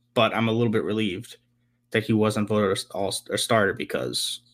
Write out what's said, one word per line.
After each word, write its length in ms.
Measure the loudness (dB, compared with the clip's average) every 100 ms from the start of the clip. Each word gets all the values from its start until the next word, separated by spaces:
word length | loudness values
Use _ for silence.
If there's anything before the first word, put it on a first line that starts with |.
| _
but 220 | 0 2 2
I'm 120 | 0
a 20 |
little 200 | 2 2
bit 120 | 0
relieved 540 | 0 -2 -2 -4 -10 -20 _ _ _ _ _
that 120 | -2
he 100 | 2
wasn't 360 | 2 2 2 0
voted 220 | 2 2
as 120 | 0 -4
all, 220 | -6 -4 -6 -4
a 80 | -4
starter 360 | 2 2 2
because 680 | 0 -4 -4 -4 -4 -6 -8 -14